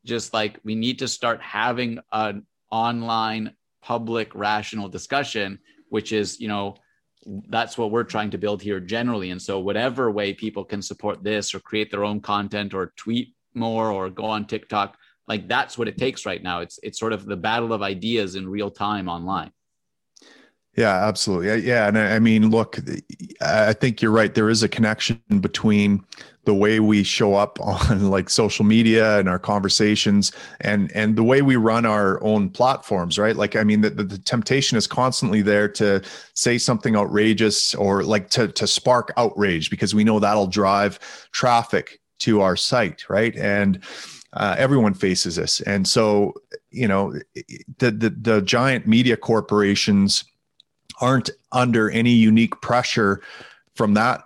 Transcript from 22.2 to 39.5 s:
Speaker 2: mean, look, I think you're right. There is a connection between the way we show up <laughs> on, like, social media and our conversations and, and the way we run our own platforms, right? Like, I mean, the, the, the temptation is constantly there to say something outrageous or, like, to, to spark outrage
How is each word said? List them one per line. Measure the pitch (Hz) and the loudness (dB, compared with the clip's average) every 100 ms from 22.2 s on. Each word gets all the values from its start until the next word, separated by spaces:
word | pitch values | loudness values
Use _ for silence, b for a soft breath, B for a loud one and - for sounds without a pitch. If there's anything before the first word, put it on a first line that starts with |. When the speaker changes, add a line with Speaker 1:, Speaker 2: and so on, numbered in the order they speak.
Speaker 2:
mean, | 113 110 110 | 4 4 4
look, | 110 110 - - - _ - 85 - | 2 0 -6 -10 -10 _ -18 -18 -6
I | - 110 107 | 0 2 2
think | 110 131 107 | 2 0 0
you're | 113 | 2
right. | 110 104 | 4 4
There | - 107 | 2 2
is | 113 | 2
a | 107 | 0
connection | - 110 110 - 113 _ 101 | 2 0 0 -4 -6 _ 0
between | 90 - 110 104 104 101 - B B B | 0 0 2 4 4 0 -4 B B B
the | - | 0
way | 101 104 110 | 2 4 4
we | 107 104 | 4 4
show | 98 - 110 | 2 0 2
up | 98 104 - | 2 0 -4
<laughs> | 104 90 - | -4 0 0
on, | 101 98 | 2 2
like, | 98 90 | 0 0
social | - 107 - | 0 0 2
media | 107 113 113 110 110 104 | 4 6 6 4 4 4
and | 92 | 2
our | 90 | 0
conversations | - 104 95 - 107 107 107 101 95 B B B | 0 0 0 2 2 2 2 2 2 B B B
and, | - 104 95 | -2 0 -2
and | - 107 110 | -2 0 2
the | |
way | 113 135 | 4 4
we | 139 127 | 4 4
run | 110 117 | 2 2
our | 117 107 98 95 | 2 2 2 0
own | 107 107 95 | 0 0 0
platforms, | - 123 131 - 98 87 90 | 2 2 2 -2 -4 -2 0
right? | 107 | 0
Like, | 110 104 113 | 2 0 2
I | |
mean, | 107 107 | 2 4
the, | 107 | 2
the, | - | 0
the | 98 95 | -6 -6
temptation | - 120 104 135 131 113 | -4 -4 0 0 2 0
is | - | -2
constantly | - 127 - 117 107 | 0 0 0 0 2
there | 101 104 104 | 4 2 2
to | - 104 98 B B B | 0 0 0 B B B
say | - 123 120 | -4 0 0
something | - 113 120 | 0 0 0
outrageous | 107 101 104 110 107 110 - - | 0 2 2 2 4 2 2 -2
or, | - 101 98 | 0 0 2
like, | - - 185 | 2 0 0
to, | - 107 | -2 0
to | - 107 | -2 -2
spark | - - 123 - - | 0 2 2 2 0
outrage | 113 101 101 | 0 2 0